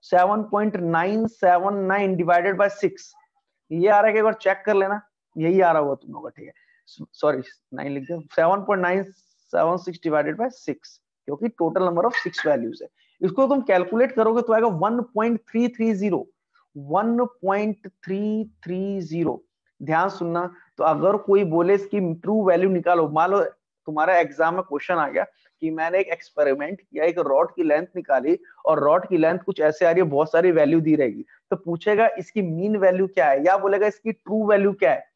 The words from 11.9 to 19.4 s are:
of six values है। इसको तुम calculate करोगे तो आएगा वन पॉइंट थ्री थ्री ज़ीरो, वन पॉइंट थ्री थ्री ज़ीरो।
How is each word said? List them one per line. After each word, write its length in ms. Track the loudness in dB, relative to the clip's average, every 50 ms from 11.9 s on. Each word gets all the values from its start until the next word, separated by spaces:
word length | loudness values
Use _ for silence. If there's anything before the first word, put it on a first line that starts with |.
| 0 0 0
of 80 | 0 -2 -2
six 140 | -6 -6 -8 -4 -2
values 360 | 0 0 0 -2 -6 -10 -12
है। 60 | -18 -20 _ _ _ _ _ _
इसको 260 | -4 -4 0 0 2
तुम 140 | 2 2 0 2
calculate 480 | 2 2 2 2 0 0 0 0 2
करोगे 300 | 2 0 2 2 2 0
तो 120 | 0 2 2
आएगा 140 | 2 2 0 0
वन 240 | 0 -2 -2 -2 -2 -6 -4 _
पॉइंट 280 | -2 0 0 -2 -4
थ्री 260 | _ _ -2 -2 -2 -2
थ्री 240 | -2 -2 -2 -2 0
ज़ीरो, 340 | 0 -2 -2 -2 -2 -4 _ _ _ _ _ _ _ _ _ _
वन 500 | -18 -10 -4 -2 -2 0 0 0 0 -2 -2 _ _
पॉइंट 460 | -2 -2 0 0 -2 -4 -6 _ _
थ्री 640 | -20 _ _ -10 -8 -6 -4 -4 -4 -4 -4 -6 -8 _ _ -12
थ्री 380 | -10 -6 -6 -6 -6 -6 -6
ज़ीरो। 420 | -8 -6 -4 -4 -2 -4 -4 -6